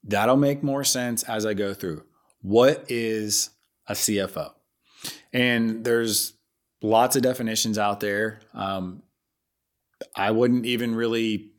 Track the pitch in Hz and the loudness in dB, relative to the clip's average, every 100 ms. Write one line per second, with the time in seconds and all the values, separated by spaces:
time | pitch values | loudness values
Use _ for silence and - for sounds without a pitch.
0 | - 101 110 135 143 143 143 139 135 127 | -2 0 4 4 4 0 -2 -2 -2 -2
1 | 123 113 - 110 107 101 101 98 92 78 | -2 -4 -4 -4 -2 -2 -4 -4 -8 -8
2 | - _ _ _ 95 113 127 151 - 120 | -14 _ _ _ 2 6 6 4 -4 -4
3 | 113 110 107 101 - _ _ _ - 104 | -2 -4 -2 -2 -4 _ _ _ -10 -4
4 | - 101 95 85 76 _ _ _ _ _ | 0 0 -2 -6 -10 _ _ _ _ _
5 | - - _ 127 123 120 113 113 117 117 | -14 -14 _ 0 2 2 0 -2 0 2
6 | 113 104 - _ _ _ _ _ 107 113 | 2 -2 -4 _ _ _ _ _ 4 4
7 | 123 131 127 123 113 110 117 104 104 101 | 4 4 2 0 -2 -2 -2 0 0 0
8 | 104 101 110 110 _ - 98 98 92 92 | -2 -2 -2 -6 _ -8 -6 -6 -8 -12
9 | _ _ _ _ _ _ _ _ _ _ | _ _ _ _ _ _ _ _ _ _
10 | - - 101 110 123 123 117 120 117 113 | -14 -2 0 2 4 2 0 -2 -2 -2
11 | 117 113 113 107 - | 0 0 0 -2 -8